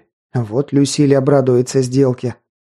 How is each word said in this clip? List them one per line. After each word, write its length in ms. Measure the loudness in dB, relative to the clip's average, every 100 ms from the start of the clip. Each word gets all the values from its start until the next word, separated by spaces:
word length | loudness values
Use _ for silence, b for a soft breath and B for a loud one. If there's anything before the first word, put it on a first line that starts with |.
| _ _ _
Вот 400 | -6 -4 -4 -2
Люсиль 420 | 0 0 0 2 2
обрадуется 680 | 2 2 2 0 0 -2
сделке. 500 | -2 0 0 -2 -8 -10 _ _